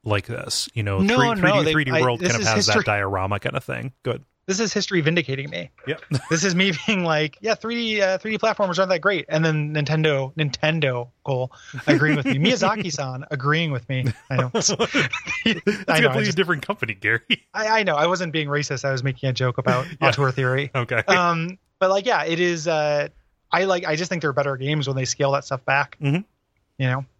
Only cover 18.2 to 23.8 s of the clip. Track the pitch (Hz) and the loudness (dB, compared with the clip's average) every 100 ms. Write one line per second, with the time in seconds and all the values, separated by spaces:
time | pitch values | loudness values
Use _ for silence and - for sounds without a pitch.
18.2 | 175 156 147 143 143 135 139 131 135 131 | -2 -2 -2 -2 -2 -4 -2 -2 -2 -2
19.2 | 135 123 131 120 127 123 135 156 160 139 | -2 0 0 0 0 0 -2 0 0 2
20.2 | 139 127 127 131 143 135 120 120 147 180 | 0 2 0 0 -2 -4 -2 -2 2 4
21.2 | 175 165 170 185 _ _ 190 196 196 185 | 4 2 -4 -8 _ _ 2 2 2 0
22.2 | 160 165 175 170 156 156 151 147 151 _ | 0 0 0 0 0 0 2 0 -2 _
23.2 | _ _ _ 170 190 180 | _ _ _ 0 2 0